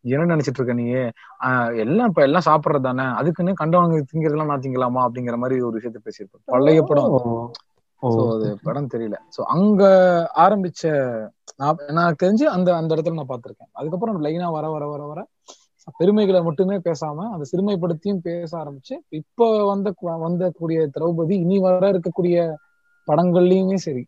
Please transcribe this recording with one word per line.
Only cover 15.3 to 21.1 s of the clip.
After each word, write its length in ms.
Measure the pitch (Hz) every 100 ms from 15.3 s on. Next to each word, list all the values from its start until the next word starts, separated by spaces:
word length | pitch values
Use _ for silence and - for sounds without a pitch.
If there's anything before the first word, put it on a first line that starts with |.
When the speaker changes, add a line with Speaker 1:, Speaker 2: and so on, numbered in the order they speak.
| _ - - _ _ - -
Speaker 1:
பெருமைகளை 440 | 180 208 202 185
மட்டுமே 360 | 170 147 185 196
பேசாம 380 | 175 151 160 151
அந்த 260 | 220 185 139
சிறுமைப்படுத்தியும் 680 | 180 202 196 170 160 202 196
பேச 360 | 170 170 165 165
ஆரம்பிச்சு, 400 | 147 139 - 277 _
இப்ப 560 | 156 - - 233 214 202
வந்த, 280 | 196 202 180
வந்தக்கூடிய 840 | 175 165 165 175 180 - 165 165 151 139
திரௌபதி, 320 | 165